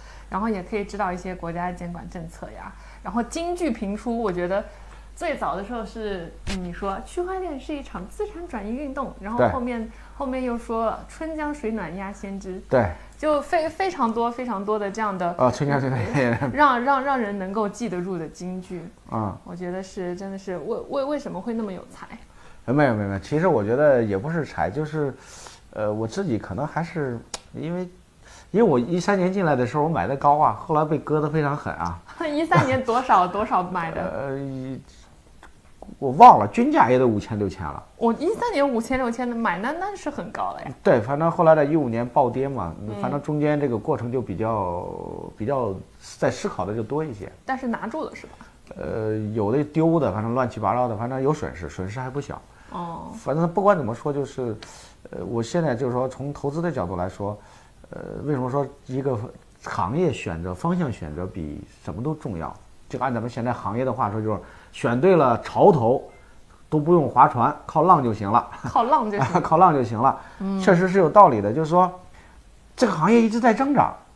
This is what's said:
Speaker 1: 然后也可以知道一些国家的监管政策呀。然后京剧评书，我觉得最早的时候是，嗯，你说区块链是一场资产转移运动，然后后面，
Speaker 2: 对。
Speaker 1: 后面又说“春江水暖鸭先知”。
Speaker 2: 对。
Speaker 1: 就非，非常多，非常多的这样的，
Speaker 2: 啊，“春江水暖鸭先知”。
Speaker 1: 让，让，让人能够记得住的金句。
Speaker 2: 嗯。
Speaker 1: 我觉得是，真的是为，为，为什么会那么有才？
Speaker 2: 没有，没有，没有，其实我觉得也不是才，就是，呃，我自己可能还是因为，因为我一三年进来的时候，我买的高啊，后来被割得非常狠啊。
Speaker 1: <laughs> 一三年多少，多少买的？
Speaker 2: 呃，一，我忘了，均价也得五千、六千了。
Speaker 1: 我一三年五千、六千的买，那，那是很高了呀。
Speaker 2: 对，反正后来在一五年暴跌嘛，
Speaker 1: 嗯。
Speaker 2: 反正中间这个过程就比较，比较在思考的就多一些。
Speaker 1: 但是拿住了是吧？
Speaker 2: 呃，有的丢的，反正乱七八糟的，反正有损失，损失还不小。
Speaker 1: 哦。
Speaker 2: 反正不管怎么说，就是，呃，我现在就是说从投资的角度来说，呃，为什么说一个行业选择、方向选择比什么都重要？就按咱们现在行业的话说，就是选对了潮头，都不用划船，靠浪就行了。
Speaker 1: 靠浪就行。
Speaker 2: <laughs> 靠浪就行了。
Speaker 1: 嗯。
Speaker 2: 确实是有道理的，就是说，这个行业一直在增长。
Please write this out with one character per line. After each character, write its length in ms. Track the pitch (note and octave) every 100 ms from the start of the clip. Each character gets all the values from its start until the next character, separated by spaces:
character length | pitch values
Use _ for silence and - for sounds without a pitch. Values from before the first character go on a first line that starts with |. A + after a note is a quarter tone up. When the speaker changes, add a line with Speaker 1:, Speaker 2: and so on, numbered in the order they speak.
| - - -
Speaker 1:
然 120 | F#3+
后 80 | A3+
也 140 | G3+
可 120 | F3+ G#3+
以 80 |
知 140 | G3 G3+
道 140 | G3
一 60 | F3+
些 180 | F#3+ F3+
国 160 | E3+
家 140 | E3+ F3+
的 60 |
监 200 | F3 F3
管 160 | F3 F3
政 180 | - E3
策 200 | - - -
呀。 140 | G3 - - -
然 100 | -
后 80 | G3+
京 340 | A#3 D#4+ E4+ F4
剧 140 | E4
评 260 | A3+ G3 G#3+
书， 220 | - A#3
我 140 | A3
觉 160 | F3 F3
得 160 | F#3+ A3 - - - - -
最 200 | E4 B3
早 200 | F3+ E3
的 80 |
时 100 | G3
候 120 | A#3+ G#3+
是， 480 | A3+ G#3+ G3 E3 - -
嗯， 140 | G3
你 100 | F3+
说 240 | F3 G3 G3 -
区 160 | -
块 180 | F4+ F#4+
链 200 | F#4 C#4
是 140 | -
一 100 | D4
场 220 | C4 F#3+ F#3
资 180 | - G#4
产 200 | E4 F4
转 180 | A3+ G3+
移 60 |
运 220 | A#3+ D4
动， 200 | C4+ A#3 -
然 120 | G3
后 160 | A#3+ A#3
后 100 | B3+
面， 220 | B3 A#3
Speaker 2:
对。 80 | A3 - - -
Speaker 1:
后 80 | C#4
面 180 | B3+
又 140 | B3+ A#3
说 380 | A#3 A3+ A3+ - -
“春 260 | - D#4+ D#4+
江 180 | D4
水 180 | D4 G#3+
暖 240 | A3 E3+ F3+
鸭 160 | G3
先 280 | G3+ G3 G3
知”。 220 | F#3+ F#3 -
Speaker 2:
对。 180 | - G2+ - - -
Speaker 1:
就 220 | D4+ D4
非， 280 | C#4+ F4 D#4
非 200 | D#4+ F#4+
常 240 | E4+ A#3+
多， 160 | A3+ A#3
非 160 | A#3+ B3+
常 200 | G3 G3+
多 120 | G#3+
的 140 | G3+
这 100 | G3
样 160 | G#3+ F#3
的， 160 | F3+ F3
Speaker 2:
啊 120 | B2+
，“春 180 | - C#3+
江 100 | C#3+
水 100 | C3+
暖 120 | B2+
鸭 120 | G2+
先 260 | - B2 -
知”。 100 | C#3 B3
Speaker 1:
让， 260 | D4 B3
让， 200 | B3 C#4
让 140 | C4+ C4+
人 200 | G#3+ G3+
能 160 | F#3
够 160 | G3 G#3
记 180 | G3+ A#3
得 140 | F3+
住 160 | F3+ F3+
的 100 | D#3
金 340 | - F3+ F#3
句。 200 | F3+ F3+ E3+ - -
Speaker 2:
嗯。 220 | A2+ G#2 -
Speaker 1:
我 120 | - E3+
觉 160 | F3+
得 100 | F#3
是， 340 | F#3+ - F3+ F3+
真 160 | G3
的 60 | G3
是 200 | G3 F3
为， 200 | D3 - -
为， 140 | C#4
为 160 | C4+ D4
什 120 | -
么 80 | F3
会 140 | G#3+
那 100 | A3+
么 80 | G#3+
有 100 | F#3 -
才？ 160 | - - A3 - - - - -
Speaker 2:
没 180 | C#3 C#3+
有， 80 |
没 100 | G#2+
有， 60 | G2+
没 40 |
有， 60 | G2
其 200 | - D3
实 80 | F#3
我 160 | C#3
觉 120 | G2+ B2
得 280 | D3+ C3
也 140 | A2+ F#2+
不 120 | C3
是 140 | E3
才， 260 | C#3+ - D#2+
就 140 | A2+
是， 300 | D3+ D#3 C#3+ B2+ - - - - -
呃， 200 | - G#2+
我 120 | G#2+ A2
自 180 | F#3+ G3
己 120 | A2
可 160 | -
能 140 | F#2+ D3+
还 160 | -
是 340 | E3 F3 C#3 A#2 - - -
因 200 | A#2+ D3
为， 140 | F3 F3+ - - _ - - -
因 100 | F#3+
为 20 |
我 140 | A3+ C3
一 220 | A#2+ F3
三 180 | F3 G3+
年 140 | F3+
进 140 | F#3+ F3
来 100 | C3+
的 100 | B2
时 120 | D3+
候， 60 |
我 60 | D3+
买 160 | D3+ F2+
的 100 | C3+
高 200 | D3 D3
啊， 240 | C#3+ G#2 -
后 100 | D3+
来 80 |
被 140 | D3+ D3+
割 240 | - D3+
得 80 | D3+
非 120 | D#3
常 140 | D3 D3
狠 180 | - D2+
啊。 220 | E2+ E2+ -
Speaker 1:
<laughs> 160 | - E4
一 140 | D4
三 220 | D#4+ F4+ C4
年 180 | C4
多 180 | A#3+ A#3
少， 240 | B3+ G#3+ F3+
多 200 | F#3+ G#3+
少 180 | G#3+
买 260 | F3 F3+ E3
的？ 100 | D#3
Speaker 2:
呃， 360 | E2 E2 C#3 C3+
一， 420 | C#3 C3 C3 C3 - - - - - - - - - - - -
我 120 | C3+
忘 280 | C3 A#3+ D3+
了， 80 | G2+
均 240 | - B3+
价 180 | D#4 A#2+
也 80 | B2+
得 80 | B2+
五 140 | G#2
千、 180 | - G#2+
六 120 | G2+
千 160 | - D#2+
了。 180 | C#2 - -
Speaker 1:
我 160 | A3+
一 200 | A3+ D#4
三 160 | A4+ A#4+
年 140 | F4 C#4+
五 140 | A#3
千、 160 | A#3 C4
六 140 | B3+
千 180 | A#3 B3
的 60 | A#3
买， 240 | A3+ F3
那， 120 | A3+
那 240 | E4 F#4+ G4+
是 140 | -
很 220 | F#3+ F3
高 220 | - G2
了 80 | D2
呀。 100 | - -
Speaker 2:
对， 200 | - C3+
反 180 | A2 C#3+
正 100 | E3
后 140 | D#3+
来 100 | E3
在 120 | D#3 C#3+
一 100 | D#3+
五 140 | C3
年 180 | A#2 B2
暴 220 | A#2+ A#2+
跌 180 | A2+ C#3
嘛， 260 | C3 F2 D#2+
Speaker 1:
嗯。 140 | G#2 G#2+
Speaker 2:
反 100 | B2+
正 100 | C#3+
中 180 | C#3 D3+
间 200 | D3+ D3
这 80 | C#3+
个 100 | A2+
过 200 | G#2 C3
程 120 | A#2
就 120 | B2+
比 160 | G#2 F2
较， 500 | A2 A2 F#2 F2 F#2 - G1+ G1+ G1+ -
比 80 | G#2+
较 280 | C#3 A#2 F#2+ - - - -
在 140 | C#3
思 160 | - G#3
考 180 | - F#2
的 80 |
就 80 | A2
多 220 | G#2+ C#3
一 100 | D#3
些。 160 | G#2 F#2+ - -
Speaker 1:
但 120 | C4
是 100 | B3+
拿 200 | A3+ D#4
住 180 | D#4+ C#4+
了 100 | -
是 100 | -
吧？ 60 | - - - - -
Speaker 2:
呃， 400 | D2 F#2 A2 A2 G#2+
有 180 | A2 G2+
的 100 | C3+
丢 380 | D3 D#3+ D#3+ E3
的， 140 | B2+
反 100 | G#2+
正 100 | A2+
乱 160 | B2 B2+
七 100 | -
八 120 | G#2
糟 140 | A#2 B2
的， 80 | G#2+
反 140 | A#2+
正 120 | C3+
有 120 | C3+
损 200 | D3+ D2+
失， 140 | B1+ E2
损 220 | - F#2
失 100 | A2+
还 100 | B2+
不 120 | C3+
小。 200 | C#3 - - - -
Speaker 1:
哦。 400 | F3+ E3+ E3 - -
Speaker 2:
反 180 | - D3
正 120 | E3+
不 140 | E3+
管 160 | G3 F#3+
怎 80 | A#2
么 80 |
说， 180 | A#2 D3+
就 120 | C#3+
是， 320 | B2+ - B2 F#2+ - - - - -
呃， 120 | - F2+
我 180 | A#2
现 180 | C3+ F3
在 140 | D#3+ A#2
就 120 | C3
是 40 |
说 160 | B2 C3
从 240 | - C#3
投 180 | C#3+ C#3+
资 120 | D3
的 100 | E3+
角 160 | B2+ F2
度 80 | F#2
来 140 | F#2
说， 280 | - G2+ G#2+ - - - - -
呃， 100 | - - G#1
为 100 | C#3
什 60 | C#3+
么 100 | B2+
说 160 | C#3 C3+ - -
一 160 | C3
个 160 | C3+ A#2+ A#2+ - - -
行 340 | - - F2 C3+
业 140 | F3+
选 300 | A#2+ - D#2+
择、 120 | F2+
方 240 | F2+ E3 F3+
向 140 | D#3
选 220 | G#2+ D#2
择 120 | D2+ F#2
比 360 | F#2+ D#2 D2 - -
什 100 | -
么 80 | E2+
都 120 | C3 D#3
重 220 | C#3 F2
要？ 160 | D2+ - - - -
就 100 | B2+
按 140 | C3
咱 60 | A#2+
们 100 | A#2
现 140 | B2
在 80 | A#2+
行 260 | A#2+ - A2
业 60 |
的 80 | C3
话 200 | A#2+ A2
说， 100 | A2
就 100 | G#2+
是 80 | G2+ - - -
选 280 | - B2+ A#2+
对 160 | E3+ F3+
了 240 | C3+ A2+
潮 300 | - A2 E3
头， 320 | D#3 A2+ C3+ - - - - - - -
都 100 | D#3
不 140 | D3
用 160 | F3 C3
划 180 | B2+ C#3+
船， 280 | B2 B2 D3 -
靠 160 | D#3+
浪 220 | E3 E3+
就 100 | B2
行 180 | G#2 G2+
了。 160 | A#2 - - -
Speaker 1:
靠 180 | C4
浪 260 | A#3 D4+ A3
就 100 | G3+
行。 220 | A#2+ F3
Speaker 2:
<laughs> 0 |
靠 160 | - E3
浪 160 | F#3
就 100 | D3
行 160 | A#2 A2
了。 220 | C3 - - -
Speaker 1:
嗯。 200 | G3 G3
Speaker 2:
确 160 | F#3+ F3
实 120 | F#3
是 120 | F#3+
有 100 | E3
道 200 | G#3 F#3+
理 120 | A2+
的， 100 | G2+
就 120 | B2+
是 60 | D#3+
说， 220 | F3 F3+ F3+ - - - - - - - -
这 100 | A#3+
个 80 |
行 180 | E3 D#3+
业 80 | A#3
一 80 | A3+
直 120 | A3+
在 120 | A#3+
增 220 | A3 C4+
长。 220 | C4+ - - -